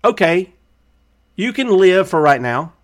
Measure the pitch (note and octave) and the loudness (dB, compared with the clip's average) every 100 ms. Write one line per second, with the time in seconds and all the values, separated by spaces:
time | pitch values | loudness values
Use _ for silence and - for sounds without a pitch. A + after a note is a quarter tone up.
0 | A3 A3+ E3+ F3 F#3 _ _ _ _ _ | -2 0 0 0 -4 _ _ _ _ _
1 | _ _ _ - A3+ B3+ B3+ F#3+ F#3+ F#3 | _ _ _ -8 -6 -4 0 4 4 2
2 | F#3 E3 D3+ C3+ B2 A#2+ E3 _ | 0 0 2 2 0 -6 -6 _